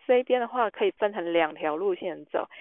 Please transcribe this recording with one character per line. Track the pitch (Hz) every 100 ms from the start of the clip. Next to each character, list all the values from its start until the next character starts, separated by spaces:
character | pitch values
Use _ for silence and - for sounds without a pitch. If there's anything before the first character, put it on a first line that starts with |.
| -
这 | 247
边 | 254 247
的 | 233
话， | 247 214
可 | -
以 | 202
分 | - 208
成 | 208 170
两 | 170 156
条 | - 156 156
路 | 202
线 | 180 180 151
走， | 151 - - -